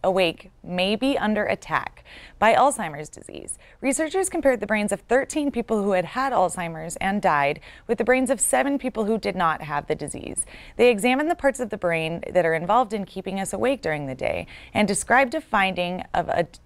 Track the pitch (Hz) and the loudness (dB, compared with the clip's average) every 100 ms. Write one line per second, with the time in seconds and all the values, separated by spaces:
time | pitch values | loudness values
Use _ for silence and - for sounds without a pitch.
0 | 190 185 175 160 - - - 180 190 214 | 2 2 0 -2 -16 -20 -8 -2 0 0
1 | 269 277 214 214 208 - - 147 - - | 0 0 0 0 -2 -4 -2 -4 -4 -16
2 | - - - - 214 143 262 254 170 147 | -20 -20 -20 0 4 6 4 2 -8 -8
3 | 147 - - - - - - - 262 277 | -12 -14 -16 -16 -14 -16 -18 -6 -2 0
4 | 311 370 381 349 269 247 208 214 208 196 | -2 -2 -2 -2 -2 -4 -2 -2 -2 -4
5 | - 247 262 311 285 240 226 220 202 185 | 0 0 0 -2 -2 -4 -2 -2 2 0
6 | 165 - 269 247 180 175 170 160 160 - | 0 -4 0 2 0 -2 -8 -8 -12 -4
7 | 190 202 190 147 139 151 - - - 226 | -2 0 2 4 2 0 -10 -20 -6 -2
8 | 240 254 254 254 - 254 262 277 254 220 | 2 2 2 0 2 2 2 -2 -4 -2
9 | 208 220 202 185 170 156 156 147 147 151 | 0 0 -2 0 0 0 -4 -6 -2 -4
10 | 147 - - - - - - - 240 214 | -4 -8 -10 -8 -10 -12 -16 4 4 6
11 | 240 262 302 339 277 - 233 208 175 165 | 2 2 0 2 0 0 -6 -2 0 0
12 | 160 165 - 180 165 160 175 220 240 208 | -2 -4 0 2 4 2 2 2 2 -4
13 | 190 190 190 196 196 196 233 277 - 151 | -6 -8 -6 -6 -4 0 0 0 -2 -2
14 | 139 131 - 85 - - - - 208 202 | -4 -4 -2 -2 -6 -16 -4 2 2 2
15 | - 240 269 311 - 214 190 180 175 185 | 4 4 4 -2 -2 0 2 0 -4 -4
16 | - - 160 - 170 - | -4 -2 0 0 -2 -6